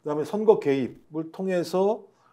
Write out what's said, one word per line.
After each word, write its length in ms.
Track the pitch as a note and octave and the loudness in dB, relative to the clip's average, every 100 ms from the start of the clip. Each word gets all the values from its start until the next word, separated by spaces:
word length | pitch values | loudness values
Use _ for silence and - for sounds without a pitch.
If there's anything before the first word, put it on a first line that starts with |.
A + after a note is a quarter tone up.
그다음에 220 | D3+ D3+ | -6 -4
선거 340 | D3 G#3 A3 G3+ | -2 0 4 4
개입을 720 | C#3+ C3+ A#2+ - - D3+ D#3+ | 4 0 0 -6 -12 -8 -8
통해서 720 | - F#3+ F3+ E3 F#3 G3 A3+ - _ _ | -6 -2 -2 0 0 0 0 -6 _ _